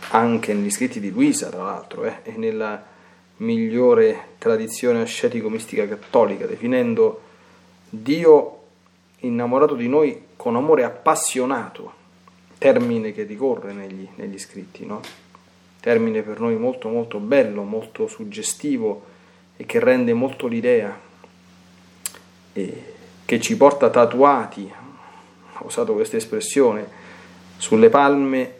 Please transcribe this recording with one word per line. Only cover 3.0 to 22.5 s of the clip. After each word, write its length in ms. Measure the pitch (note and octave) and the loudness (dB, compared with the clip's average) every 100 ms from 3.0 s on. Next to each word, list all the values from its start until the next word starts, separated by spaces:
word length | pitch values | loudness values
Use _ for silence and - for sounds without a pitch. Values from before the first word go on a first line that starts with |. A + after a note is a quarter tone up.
| _ _ _ - | _ _ _ -8
migliore 960 | A2+ A2+ A2+ A#2+ B2 A2+ A2 - - - | -4 -2 -2 2 6 6 4 2 -10 -6
tradizione 600 | A2+ A2 A2+ - B2 A#2 | -2 0 -2 -4 0 0
ascetico-mistica 880 | A2+ - A#2+ A#2 G#2+ A2 - - G#2 | -2 -4 -4 -4 -6 -8 -6 -4 -4
cattolica, 600 | G#2 - B2 G#2 G2 - | -6 -2 2 2 0 -8
definendo 760 | - A#2+ B2+ A#2 A2 A2 - - _ _ _ _ _ _ | -6 -2 0 0 2 0 0 -16 _ _ _ _ _ _
Dio 720 | A2 A#2 E3 E3 D3 - - - _ _ _ _ _ | -10 -4 2 6 6 6 -8 -20 _ _ _ _ _
innamorato 520 | B2+ A#2 A#2+ C3 C#3+ | -6 -4 0 2 2
di 140 | B2+ A#2+ | 2 0
noi 340 | D3 D3 - - - | 0 0 -2 -16 -10
con 200 | A#2+ A#2 | -4 -2
amore 280 | D3+ C#3+ | 2 2
appassionato, 1080 | A#2 - D#3 D#3 - C3 B2+ B2+ G2+ - - - _ _ _ _ _ - | 2 -2 0 0 -2 -2 -2 -4 -8 -16 -20 -20 _ _ _ _ _ 0
termine 540 | C#3 B2+ A#2+ A2+ G#2+ | 4 4 2 -2 -4
che 120 | A2 | -8
ricorre 480 | G#2 G#2 C3 A2+ G2 | -10 -4 -4 -4 -8
negli, 340 | G2+ F#2+ F#2+ F#2+ | -14 -14 -14 -16
negli 240 | - G2+ F#2+ | -14 -14 -14
scritti, 480 | - G2 F2+ - F2 | -16 -18 -18 -16 -14
no? 140 | G#2 - - _ - _ _ _ _ | -12 -14 -20 _ -20 _ _ _ _
Termine 420 | A#2 A2+ A2+ G#2+ | 0 2 2 -2
per 160 | G#2+ G#2+ | -6 -4
noi 180 | A#2 A2 | -2 -2
molto, 320 | B2 B2+ A2 | -2 -4 -6
molto 300 | A#2 A2+ G#2 | -6 -6 -6
bello, 440 | G#2+ C#3 A2 G#2 | 0 2 2 -2
molto 420 | G2+ A2 - - A2 | -6 -8 -8 -6 -6
suggestivo 1000 | - G#2+ G#2 G2+ - D3+ B2+ G#2+ G2+ - - _ _ _ - | -8 -14 -10 -8 -6 -4 -2 -2 -6 -12 -20 _ _ _ -16
e 100 | - | -4
che 140 | A#2 | 2
rende 320 | A#2+ B2+ A#2 | 4 4 2
molto 340 | A#2 C3 - B2 | 0 -2 -4 -6
l'idea, 640 | A2+ B2 A#2+ G#2 G2 - _ - _ _ _ _ _ _ _ - - - _ _ | -2 2 2 0 -10 -20 _ -20 _ _ _ _ _ _ _ -16 -16 -20 _ _